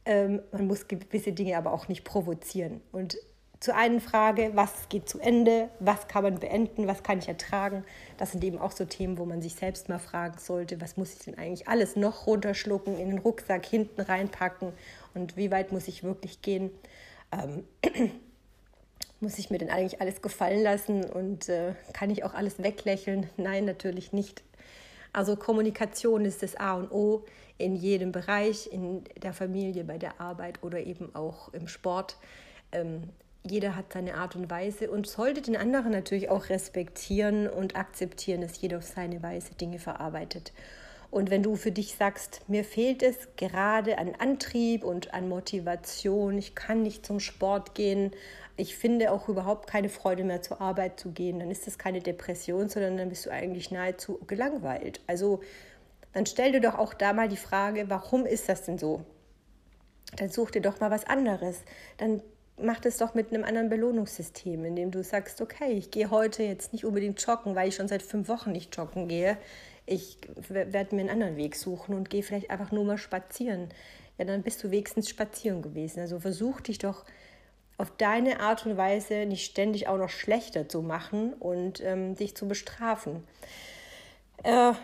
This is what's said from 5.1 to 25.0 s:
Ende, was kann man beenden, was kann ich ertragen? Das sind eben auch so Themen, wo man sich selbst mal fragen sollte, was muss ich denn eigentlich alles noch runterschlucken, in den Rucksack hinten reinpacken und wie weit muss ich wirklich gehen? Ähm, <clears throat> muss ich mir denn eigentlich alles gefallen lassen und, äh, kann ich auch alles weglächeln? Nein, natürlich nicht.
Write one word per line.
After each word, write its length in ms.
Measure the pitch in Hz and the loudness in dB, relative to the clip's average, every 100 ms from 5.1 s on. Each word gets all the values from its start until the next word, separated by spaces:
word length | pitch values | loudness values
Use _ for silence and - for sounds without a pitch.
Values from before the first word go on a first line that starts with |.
| - | 0
Ende, 500 | 240 240 233 226 226 - | 6 8 10 8 4 0
was 280 | 190 208 - | 2 2 2
kann 160 | 202 | 2
man 160 | 196 185 | 4 2
beenden, 480 | - 208 220 - 196 | 0 2 2 2 0
was 160 | 196 | 0
kann 160 | - 190 | 0 0
ich 80 | 175 | 0
ertragen? 560 | 170 - 202 196 196 190 - - - | -6 -2 0 0 -2 -8 -14 -16 -6
Das 140 | 190 | -4
sind 120 | 180 | -2
eben 140 | 185 170 | -2 0
auch 140 | 190 | -4
so 140 | - 180 | -4 -6
Themen, 320 | - 185 180 | -4 -4 -2
wo 80 | 175 | -4
man 160 | 170 | -4
sich 140 | 165 - | -6 -4
selbst 340 | 190 180 - | -4 -4 -4
mal 100 | 175 | -6
fragen 380 | - 175 170 165 | -4 -4 -4 -6
sollte, 420 | - 180 175 175 | -4 -4 -2 -6
was 160 | 165 - | -6 -6
muss 160 | 185 | -6
ich 60 | - | -8
denn 180 | - - | -14 -10
eigentlich 300 | 160 185 - | -8 -6 0
alles 280 | 233 196 208 | 2 4 4
noch 320 | 202 - - | 2 2 2
runterschlucken, 680 | 214 208 196 214 196 196 180 | 2 2 0 0 0 0 -2
in 100 | 185 | 0
den 100 | 196 | 2
Rucksack 460 | 220 226 - 185 - | 2 2 0 0 2
hinten 360 | 226 214 - | 2 2 -2
reinpacken 720 | 190 185 196 - 185 180 185 175 - - - | 0 2 0 0 -2 -2 -6 -8 -16 -20 -12
und 240 | 185 175 175 | -6 -6 -2
wie 140 | 196 | 2
weit 200 | 190 190 | 2 2
muss 160 | 185 - | -2 -6
ich 160 | - | -6
wirklich 380 | 180 196 196 - | -6 -4 -8 -6
gehen? 300 | - 190 190 190 - - - - - | -2 0 -2 -6 -18 -20 -20 -20 -10
Ähm, 320 | - 139 143 - _ | -6 -6 -6 -10 _
<clears throat> 280 | - - 226 - - - _ _ _ _ _ - - - | 0 4 2 0 -16 -20 _ _ _ _ _ -16 -16 -6
muss 200 | 214 208 | -4 -4
ich 100 | - | -4
mir 80 | 180 | -2
denn 120 | 160 | 0
eigentlich 320 | 170 185 - | 0 0 0
alles 200 | 190 196 | -4 -4
gefallen 400 | 202 - 180 202 | -6 0 2 4
lassen 440 | 214 202 208 202 185 | 4 4 2 0 0
und, 440 | 180 190 202 - | -2 -4 -4 -2
äh, 240 | 175 175 180 - | 0 0 -4 -10
kann 160 | - 202 | -4 -2
ich 140 | 208 | 0
auch 100 | 196 | -2
alles 280 | - 202 - | -2 -4 0
weglächeln? 680 | 196 208 208 196 196 196 175 - | -2 0 0 0 0 -2 -2 -2
Nein, 280 | 190 196 202 | -2 0 0
natürlich 460 | 180 190 180 - | 0 -4 -4 -2
nicht. 320 | 202 202 - - - - - - - | -2 -2 -6 -20 -20 -20 -20 -20 -20